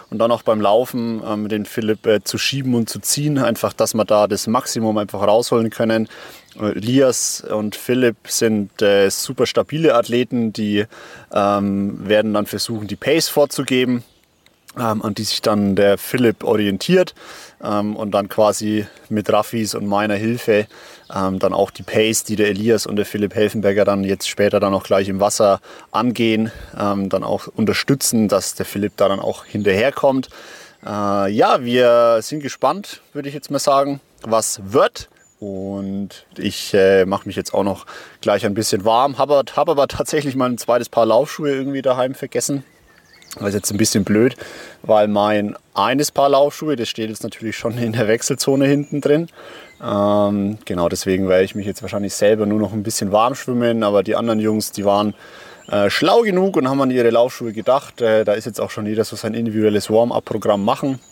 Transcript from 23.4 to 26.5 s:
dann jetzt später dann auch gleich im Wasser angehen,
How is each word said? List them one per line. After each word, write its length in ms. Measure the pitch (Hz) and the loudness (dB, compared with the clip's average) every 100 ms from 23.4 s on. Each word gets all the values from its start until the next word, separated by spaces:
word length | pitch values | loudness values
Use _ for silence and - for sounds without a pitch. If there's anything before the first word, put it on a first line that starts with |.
| 104 113 101 101 | -2 0 0 2
dann 220 | 101 98 98 | 2 2 0
jetzt 240 | 95 - | -2 -4
später 320 | - 104 101 | 0 0 2
dann 120 | 98 | 0
auch 100 | 98 | -2
gleich 260 | - 98 98 | 0 0 0
im 100 | 95 | 0
Wasser 400 | 101 - 104 95 - - - | 0 4 2 2 -2 -20 -8
angehen, 600 | - 123 107 113 110 110 | -2 -2 0 0 2 -2